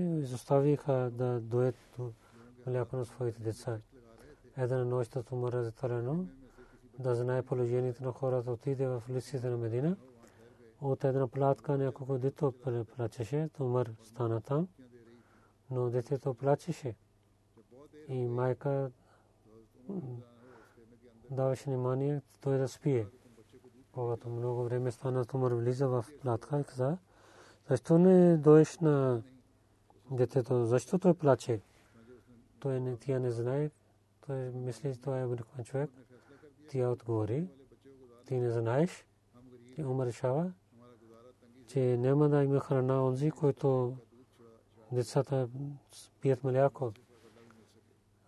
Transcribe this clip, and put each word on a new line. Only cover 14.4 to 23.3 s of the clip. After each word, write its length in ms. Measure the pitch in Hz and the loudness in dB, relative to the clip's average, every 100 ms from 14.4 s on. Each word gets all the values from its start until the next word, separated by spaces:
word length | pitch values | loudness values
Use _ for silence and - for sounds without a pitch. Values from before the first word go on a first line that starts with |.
там, 280 | - 143 180 - 123 120 117 120 _ - _ _ _ | -2 -2 -2 -8 -20 -20 -20 -20 _ -20 _ _ _
но 200 | 127 123 | -4 0
детето 440 | 123 120 139 143 | -2 -2 -4 -4
плачеше. 600 | 123 139 143 - 156 131 107 _ _ _ _ _ - _ 123 - - - | -2 0 0 -2 -8 -8 -10 _ _ _ _ _ -20 _ -20 -20 -20 -10
И 200 | 131 123 | -4 -2
майка, 600 | 120 127 120 143 139 135 - _ _ _ _ 110 110 - 123 131 | 0 0 0 -2 -2 -4 -8 _ _ _ _ _ -20 -20 _ -12
м, 120 | 190 135 120 120 120 123 120 - - 113 120 - - 123 | -10 -10 -14 -16 -20 -20 -20 -20 -20 -20 -20 -20 -20 -10
даваше 340 | 131 135 127 | -2 0 0
внимание 580 | 143 127 127 131 139 147 - - | -4 -2 0 0 0 -2 -6 -8
той 180 | 139 135 | 0 0
да 100 | 131 | 0
спие. 380 | - 151 127 101 - - | -2 0 0 -2 -12 -20